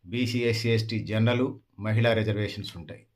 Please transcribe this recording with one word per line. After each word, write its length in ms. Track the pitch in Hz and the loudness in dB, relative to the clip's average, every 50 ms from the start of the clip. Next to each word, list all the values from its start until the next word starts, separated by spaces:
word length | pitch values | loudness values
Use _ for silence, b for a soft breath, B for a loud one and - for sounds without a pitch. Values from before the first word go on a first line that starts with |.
| _ | _
బీసీ, 320 | 87 95 123 123 113 - 123 | -6 -2 -2 -2 0 0 0
ఎస్సీ, 320 | 120 120 113 110 - 123 | 2 2 0 2 2 2
ఎస్టీ, 280 | 117 113 110 - 113 107 | 2 2 2 0 -4 -4
జనరల్, 540 | - - 107 110 113 120 123 123 127 143 - - _ _ _ - | -2 -2 0 2 4 4 4 2 0 -2 -4 -10 _ _ _ -8
మహిళా 320 | 101 110 110 117 113 120 | -4 0 2 4 4 4
రిజర్వేషన్స్ 640 | 113 110 107 107 101 104 104 98 - 104 - - - | 4 2 2 0 0 -2 -2 -4 -6 -8 -12 -12 -12
ఉంటాయి. 300 | 85 80 76 - - - _ _ | -14 -14 -14 -16 -18 -18 _ _